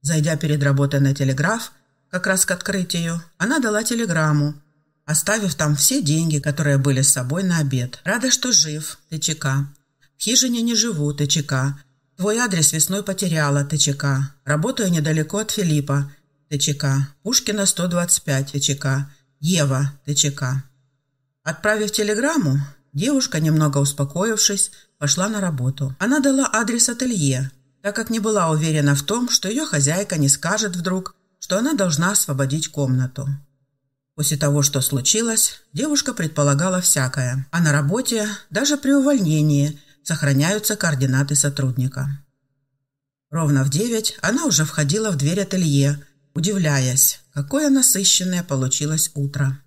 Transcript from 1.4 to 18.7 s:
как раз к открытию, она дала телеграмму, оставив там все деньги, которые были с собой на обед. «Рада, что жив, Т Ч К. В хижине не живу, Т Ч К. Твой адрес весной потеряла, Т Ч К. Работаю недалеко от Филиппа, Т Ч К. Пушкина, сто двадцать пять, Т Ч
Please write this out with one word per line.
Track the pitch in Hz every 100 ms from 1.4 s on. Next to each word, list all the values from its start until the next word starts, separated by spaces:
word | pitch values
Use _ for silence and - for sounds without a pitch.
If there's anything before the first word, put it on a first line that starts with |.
| 156 226 - - _ _ _
как | 185 185
раз | 190 -
к |
открытию, | 180 - 202 180 175 165 170 - _
она | 202 311
дала | 233 208
телеграмму, | 226 233 226 160 156 147 147 151 _ _ _ _ -
оставив | 156 - 220 196 143
там | 151 147
все | - 269
деньги, | 170 156 165 147
которые | 143 143 147 139
были | 139 131
с | 135
собой | - 123 160
на | 190 170
обед. | 143 127 123 -
«Рада, | - 226 254
что | - 247
жив, | 190 156 151 156 - _
Т | 156
Ч | - 156
К. | 143 135 139 - _ _ _ _
В |
хижине | - 240 254 240
не | 233 226
живу, | 226 170 147
Т | 147 147
Ч | 156
К. | 143 131 135 139 - _ _ -
Твой | 185 220
адрес | 240 180 151
весной | 160 156 196
потеряла, | 202 185 185 160 147 143
Т | 143 151
Ч | 143
К. | 139 143 135 135 -
Работаю | - 151 196 262 202
недалеко | 170 151 156 151 202
от | 220
Филиппа, | - 180 151 143 143 143 - _ _ _
Т | 147
Ч | -
К. | 143 139 135 139 -
Пушкина, | - - - 202 196
сто | - 175
двадцать | 175 175 -
пять, | - 135 139
Т | 143
Ч | 139